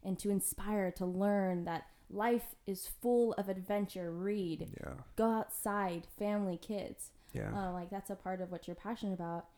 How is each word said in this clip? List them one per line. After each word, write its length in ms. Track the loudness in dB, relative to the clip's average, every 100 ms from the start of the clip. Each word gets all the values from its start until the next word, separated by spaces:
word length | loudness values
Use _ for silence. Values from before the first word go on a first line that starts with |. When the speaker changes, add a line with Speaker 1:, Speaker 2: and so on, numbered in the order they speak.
Speaker 1:
and 160 | -4 -2
to 100 | 2
inspire, 600 | 2 2 -2 0 2 2
to 140 | 0 0
learn 580 | 2 4 4 4 2
that 220 | 0 -4 -6 -20 -10
life 440 | 0 4 4 2 -10 -6
is 200 | -6 -6 -2
full 320 | 4 6 6
of 140 | 4 0
adventure. 640 | -2 0 0 0 -2 -4
Read. 600 | -2 0 0 0 -2 -4 -8
Speaker 2:
Yeah. 100 | -8 -8 -8 2
Speaker 1:
Go 140 | 4
outside, 760 | 4 0 -4 0 2 2 -2 -6 -2
family, 400 | 0 2 2 -2
kids. 540 | -2 -4 -4 -8 -14 -16 -8
Speaker 2:
Yeah. 180 | -4 -2 -2
Speaker 1:
Uh, 140 | -2
like, 160 | -2 -4
that's 220 | -6 -6
a 40 |
part 280 | -6 -4 -4
of 80 | -4
what 160 | -6 -8
you're 60 |
passionate 400 | -8 -6 -4 -2
about, 320 | -2 -2 -4 -6